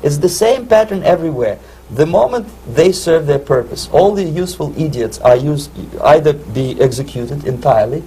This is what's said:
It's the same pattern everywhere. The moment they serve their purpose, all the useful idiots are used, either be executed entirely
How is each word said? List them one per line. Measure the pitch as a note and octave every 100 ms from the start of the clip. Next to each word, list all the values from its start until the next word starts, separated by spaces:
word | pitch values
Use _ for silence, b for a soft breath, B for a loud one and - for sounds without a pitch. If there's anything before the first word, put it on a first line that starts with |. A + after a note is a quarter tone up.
It's | D3 D3
the | F#3
same | F3 A3 C4 A#3+
pattern | G#3+ G#3+ G3
everywhere. | - F3 E3 C3 A2 G2+ B B B
The | A2+ D#3
moment | F#3 A#3 A#3+ G#3 - -
they | A#2 F3+
serve | F#3 - E3 D3
their | C#3
purpose, | - C3 A#2 - -
all | D3 G3
the | G3+
useful | F3+ D#3 F3+ - D3 -
idiots | D#3 B2 A2+ -
are | B2+ B2
used, | C#3+ D3 D3 - - -
either | - D#3 D3+
be | C#3+ - A2 C3 -
executed | C3 A#2+ C3+ B2+ A#2+ C#3+ -
entirely | B2 C#3+ A2+ G#2+ D3